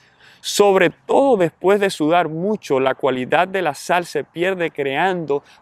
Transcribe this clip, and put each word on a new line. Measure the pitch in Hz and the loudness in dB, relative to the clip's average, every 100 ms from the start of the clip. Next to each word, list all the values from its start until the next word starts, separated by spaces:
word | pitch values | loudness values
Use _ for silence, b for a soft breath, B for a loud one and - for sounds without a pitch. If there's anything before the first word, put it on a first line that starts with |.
| b b b b | b b b b
Sobre | - - 208 185 170 | -6 2 4 4 2
todo | - - - 277 220 | -2 -2 2 2 2
después | 165 - 185 202 | 0 0 0 2
de | 196 | 0
sudar | - 151 170 160 | -2 0 2 0
mucho, | 160 190 214 - 135 | -4 -4 -4 -2 0
la | 131 127 | 0 0
cualidad | 139 127 123 147 185 | -2 -2 0 0 0
de | 190 | -2
la | 180 | -4
sal | 139 - 180 175 | -4 -2 -2 -2
se | 151 | -6
pierde, | - 165 180 190 160 | -8 -4 -4 -2 -4
creando | - 139 139 185 180 151 143 - b | -4 -4 0 -2 -2 -2 -4 -6 b